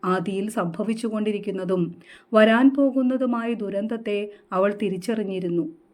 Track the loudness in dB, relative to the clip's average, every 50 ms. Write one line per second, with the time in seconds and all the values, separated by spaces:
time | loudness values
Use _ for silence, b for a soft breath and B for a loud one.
0 | 0 0 -2 0 -2 -2 -4 -4 -4 -4 -4 -4 -4 -4 -4 -4 -4 -4 -4 -4
1 | -4 -4 -4 -2 -2 -2 -2 -4 -4 -6 -6 -6 -4 -2 0 0 0 -2 -4 -12
2 | B B B B B B 4 6 6 6 6 6 6 6 6 6 2 4 4 2
3 | 0 2 0 0 0 0 0 -2 -2 -4 -4 -4 -4 -4 -4 -4 -4 -4 -6 -6
4 | -4 -4 -4 -4 -4 -6 B B B B 0 2 2 2 2 0 -2 -2 -2 -4
5 | -4 -4 -2 -2 -2 -4 -4 -4 -2 0 0 0 0 -2 -6 -14 _ _